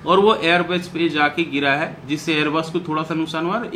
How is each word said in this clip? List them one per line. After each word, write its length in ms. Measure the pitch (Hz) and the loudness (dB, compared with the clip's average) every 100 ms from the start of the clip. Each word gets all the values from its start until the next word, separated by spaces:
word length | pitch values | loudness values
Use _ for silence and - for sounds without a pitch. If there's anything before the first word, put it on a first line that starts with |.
| - | 2
और 140 | 185 | 6
वो 140 | 202 | 6
एयरबेस 540 | 220 165 175 170 180 175 | 4 4 2 2 -2 -4
पे 200 | 160 170 | -2 0
जाके 360 | - 147 160 | 2 0 0
गिरा 280 | 160 139 143 | -2 0 0
है, 240 | 143 165 - 127 | 0 -2 -8 -8
जिससे 260 | 147 160 | -6 -2
एयरबस 360 | 151 151 156 160 | 0 0 0 -2
को 80 | 165 | -6
थोड़ा 220 | 170 156 | -4 -4
सा 120 | 160 | -4
नुकसान 320 | 160 160 160 170 | -4 -4 -4 -2
हुआ 100 | 214 | -4
और 140 | 233 | -4